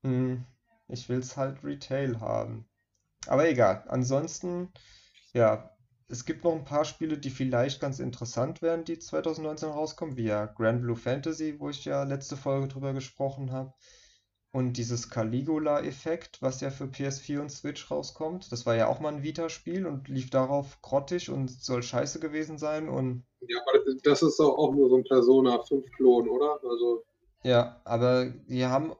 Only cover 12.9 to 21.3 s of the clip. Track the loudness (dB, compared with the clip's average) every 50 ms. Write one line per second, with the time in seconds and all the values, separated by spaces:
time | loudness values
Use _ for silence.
12.9 | -6 -6 -8 -10 _ _ -6 -6 -4 -6 -8 -8 -6 -8 -8 -10 -14 _ _ _
13.9 | _ _ _ _ _ _ _ _ _ _ _ _ _ -2 -2 -2 -2 -4 -4 -4
14.9 | -4 -6 -6 -6 -4 -4 -2 -2 -2 -2 -2 0 -2 0 0 0 0 0 -2 -4
15.9 | -8 -8 -6 -6 -6 -6 -6 -14 -16 -6 -6 -4 -4 -4 -8 -8 -8 -8 -10 -12
16.9 | -8 -6 -6 -6 -6 -8 -8 -6 -6 -6 -6 -8 -12 -10 -10 -10 -10 -10 -10 -6
17.9 | -6 -6 -6 -8 -10 -8 -8 -6 -6 -8 -10 -10 -10 -6 -2 0 2 2 2 2
18.9 | 0 -2 -4 -6 -6 -4 -6 -6 -6 -4 -6 -6 -6 -8 _ -6 -4 -4 -4 -4
19.9 | -6 -8 -8 -6 -6 -6 -6 -2 0 0 0 2 0 -2 -4 -6 -14 _ -10 -2
20.9 | -2 -2 -2 0 -6 -6 -4 -4